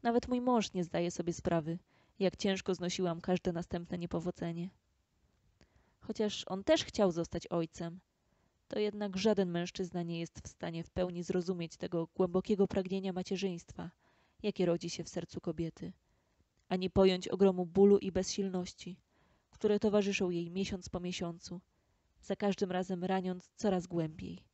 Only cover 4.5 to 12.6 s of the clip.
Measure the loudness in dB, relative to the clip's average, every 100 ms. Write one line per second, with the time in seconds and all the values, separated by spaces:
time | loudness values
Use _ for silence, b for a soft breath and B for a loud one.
4.5 | -6 -8 _ _ _ _ _ _ _ _
5.5 | _ b b b b -12 -2 -2 -2 -6
6.5 | -6 4 2 2 2 2 2 -2 -4 -2
7.5 | -2 -2 -6 -10 -10 _ _ _ _ _
8.5 | _ _ -4 -2 -2 -4 0 2 4 2
9.5 | 0 -4 -4 -6 -4 -4 -4 -6 -10 -16
10.5 | -10 -8 -8 -8 -4 -2 -4 -2 -2 -2
11.5 | -4 -6 -8 -4 -4 -4 0 2 2 0
12.5 | 2